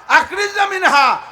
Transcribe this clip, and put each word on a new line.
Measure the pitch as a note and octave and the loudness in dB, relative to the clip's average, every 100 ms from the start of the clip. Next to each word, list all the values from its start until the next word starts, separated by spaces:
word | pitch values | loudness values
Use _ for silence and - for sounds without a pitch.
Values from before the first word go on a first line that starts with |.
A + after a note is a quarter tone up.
| - | 0
আখরিজনা | C#4+ - F#4 G4+ G4+ G4 | 0 0 -4 -4 -2 -2
মিনহা, | F#4+ E4+ C#4 C4 D#3+ - | 0 0 2 2 0 -6